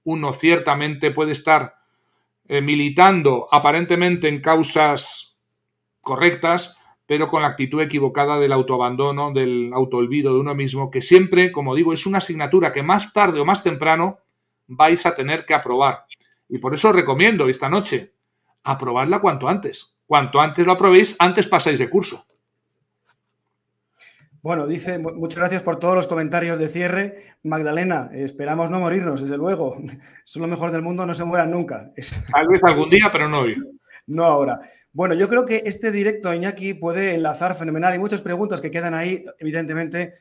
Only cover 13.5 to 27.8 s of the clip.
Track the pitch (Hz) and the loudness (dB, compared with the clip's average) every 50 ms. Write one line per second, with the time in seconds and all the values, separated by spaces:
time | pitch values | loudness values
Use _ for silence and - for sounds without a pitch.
13.5 | 196 196 - 180 156 135 156 160 160 160 170 190 190 - _ _ _ _ _ _ | 0 0 0 -2 -2 0 2 2 2 2 2 -2 -4 -6 _ _ _ _ _ _
14.5 | _ _ _ - 127 127 156 160 170 170 - 175 170 - 131 139 151 160 - - | _ _ _ -8 0 4 4 6 4 4 2 0 0 0 -2 -2 -2 -4 -2 0
15.5 | 156 143 - 123 123 127 139 135 127 - - _ - - _ _ _ _ _ - | -2 0 0 0 0 2 2 2 0 -2 -6 _ -20 -20 _ _ _ _ _ -12
16.5 | 123 127 120 131 143 147 - 214 196 180 165 135 135 139 185 226 226 180 147 131 | -10 -8 -6 -4 0 4 4 6 6 6 4 2 2 2 2 4 4 2 2 0
17.5 | 131 - 135 135 165 208 202 - 143 123 - - _ _ _ _ _ _ _ _ | 0 0 -2 -2 -2 -2 -2 -2 -4 -6 -6 -8 _ _ _ _ _ _ _ _
18.5 | _ _ - 143 135 135 135 123 120 123 135 151 190 214 202 190 156 135 139 135 | _ _ -6 -4 -4 -4 -4 -2 -2 0 0 0 0 2 2 0 0 0 0 -2
19.5 | 185 208 202 214 - - - - _ _ _ - 151 147 143 135 139 143 151 156 | -2 -2 -4 -6 -10 -12 -14 -18 _ _ _ 0 2 2 2 4 4 2 2 4
20.5 | 147 - 175 175 185 180 190 196 180 185 214 202 - - 170 185 185 - 185 - | 2 2 2 4 4 4 6 8 8 8 6 6 4 2 2 4 4 2 2 2
21.5 | - 165 - 160 147 120 127 - - 202 185 - - - - _ _ _ _ _ | 2 0 2 2 0 0 0 0 0 0 0 -2 -6 -14 -18 _ _ _ _ _
22.5 | _ _ _ _ _ _ _ _ _ _ _ _ _ _ _ _ _ _ _ _ | _ _ _ _ _ _ _ _ _ _ _ _ _ _ _ _ _ _ _ _
23.5 | _ _ _ _ _ _ _ _ _ _ - - _ _ _ _ _ _ - 156 | _ _ _ _ _ _ _ _ _ _ -20 -20 _ _ _ _ _ _ -6 -4
24.5 | 175 165 143 143 165 175 - 175 180 175 160 160 160 160 165 165 165 170 175 180 | -4 -2 -2 -4 -4 -4 -4 -6 -6 -6 -6 -8 -8 -8 -8 -8 -4 -2 -2 -2
25.5 | 185 185 185 180 165 135 165 175 185 185 180 180 175 165 160 151 156 175 175 170 | -2 -2 -2 -4 -4 -2 0 0 2 2 0 0 -2 -4 -4 -2 -2 -2 -2 -2
26.5 | 170 156 156 151 156 170 175 175 185 185 196 202 202 - - - _ _ - 151 | -2 -2 -4 -4 -4 -4 -4 -2 -2 -2 -4 -4 -8 -14 -20 -20 _ _ -8 -6
27.5 | 156 160 156 151 151 165 | -4 -4 -2 -2 -2 -2